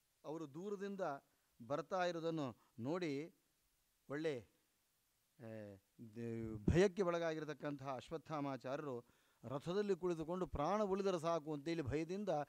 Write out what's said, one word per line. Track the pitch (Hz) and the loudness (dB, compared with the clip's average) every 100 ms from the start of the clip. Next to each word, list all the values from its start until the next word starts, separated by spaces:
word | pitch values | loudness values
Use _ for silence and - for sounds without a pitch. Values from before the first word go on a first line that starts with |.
| _ _ | _ _
ಅವರು | 147 165 147 | -6 -6 -6
ದೂರದಿಂದ | 151 202 196 202 196 170 139 - _ _ - 117 | -6 -6 -4 -4 -2 -2 -2 -8 _ _ -12 -4
ಬರ್ತಾ | 147 147 185 180 | -2 0 2 2
ಇರೋದನ್ನು | 165 165 160 131 - _ - | 2 0 0 0 -4 _ -4
ನೋಡಿ | 123 180 165 139 160 - _ _ _ _ _ _ - | -2 0 0 -2 -4 -12 _ _ _ _ _ _ -6
ಒಳ್ಳೆ, | 143 160 127 98 _ _ _ _ _ _ _ _ - | 0 0 0 -4 _ _ _ _ _ _ _ _ -14
ಏ, | 113 110 104 98 _ - | -10 -8 -10 -14 _ -20
ದ-, | 117 110 117 113 113 107 104 | -14 -6 -4 -2 -4 -2 4
ಭಯಕ್ಕೆ | 165 202 175 | 6 6 4
ಒಳಗಾಗಿರತಕ್ಕಂತಹ | 175 170 165 156 151 139 147 143 135 123 | 2 2 0 -2 -4 -4 -4 -4 -4 -6
ಅಶ್ವತ್ಥಾಮಾಚಾರ್ಯರು | - 160 - 156 139 127 127 143 147 120 - _ _ _ | -6 -8 -4 -2 -2 -2 -4 -4 -2 -4 -8 _ _ _
ರಥದಲ್ಲಿ | 117 139 160 196 208 175 | -6 -4 -2 0 2 2
ಕುಳಿತುಕೊಂಡು | 180 165 156 185 175 | 2 0 0 -2 -2
ಪ್ರಾಣ | - 156 208 | 0 2 4
ಉಳಿದರೆ | 202 196 196 180 | 4 4 4 2
ಸಾಕು | 165 165 151 | 4 2 0
ಅಂತೇಳಿ | 147 156 165 | -4 0 0
ಭಯದಿಂದ | 127 147 165 196 196 151 | 2 0 0 -2 0 0